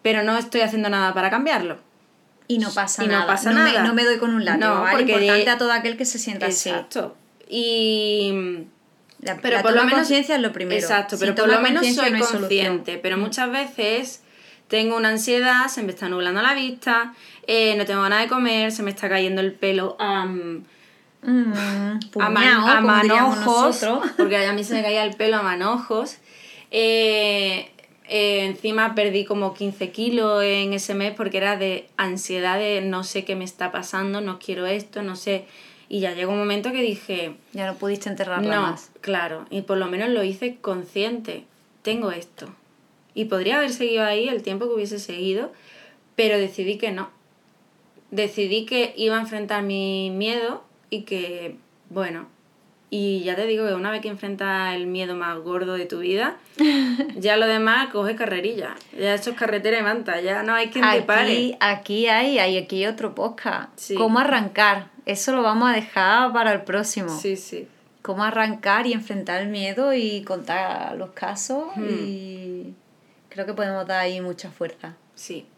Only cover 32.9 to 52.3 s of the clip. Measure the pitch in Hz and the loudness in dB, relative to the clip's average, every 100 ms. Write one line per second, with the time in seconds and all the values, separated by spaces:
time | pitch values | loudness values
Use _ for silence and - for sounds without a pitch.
32.9 | 185 185 196 190 190 185 - 180 180 185 | -4 -4 -6 -6 -6 -8 -8 -8 -6 -6
33.9 | 190 196 202 208 185 - 180 180 202 208 | -4 -4 -4 -6 -8 -8 -6 -4 -4 -6
34.9 | - 196 185 208 196 190 - - - _ | -10 -8 -8 -4 -4 -6 -20 -20 -20 _
35.9 | 202 185 175 185 202 208 202 214 254 240 | -4 -4 -2 -2 -2 0 -2 -2 -2 -2
36.9 | 196 - 185 170 147 _ 202 190 185 202 | -4 -6 -6 -6 -10 _ -8 -8 -6 -6
37.9 | 202 202 196 190 180 208 208 190 165 - | -4 -6 -6 -4 -2 0 0 -2 -4 -12
38.9 | - - 190 170 160 - 196 190 190 185 | -14 -4 -2 -2 -8 -8 -10 -2 -2 0
39.9 | 180 226 240 190 190 247 247 - 185 180 | -2 0 0 0 -2 -6 -6 -6 -6 -6
40.9 | 202 214 240 220 170 - _ _ _ - | -4 -4 -4 -8 -12 -14 _ _ _ -4
41.9 | 226 214 170 170 - 165 190 _ _ _ | -2 -2 -6 -12 -18 -20 -20 _ _ _
42.9 | _ _ - 220 190 185 277 285 247 240 | _ _ -6 -2 0 0 0 0 -2 -2
43.9 | 226 214 208 247 240 202 196 240 233 202 | 0 0 0 0 -2 -4 -4 -2 -2 -4
44.9 | 208 202 175 185 190 269 - - - - | -8 -10 -6 -2 -2 -4 -10 -20 -20 -20
45.9 | _ _ - 220 208 196 190 190 208 220 | _ _ 0 2 2 0 -4 -6 -4 -4
46.9 | 190 190 _ _ _ _ _ _ _ _ | -6 -10 _ _ _ _ _ _ _ _
47.9 | _ _ 196 208 208 202 214 220 247 254 | _ _ -4 -2 0 0 0 0 0 0
48.9 | - 220 220 220 220 208 208 202 196 196 | 0 0 0 -2 -8 -4 -2 -2 -2 -2
49.9 | 190 190 190 214 240 233 285 - _ _ | -4 -4 -4 -2 -2 -4 -6 -14 _ _
50.9 | 214 208 190 180 175 170 - _ _ _ | -10 -6 -6 -6 -8 -12 -14 _ _ _
51.9 | 180 185 165 - | -6 -6 -6 -14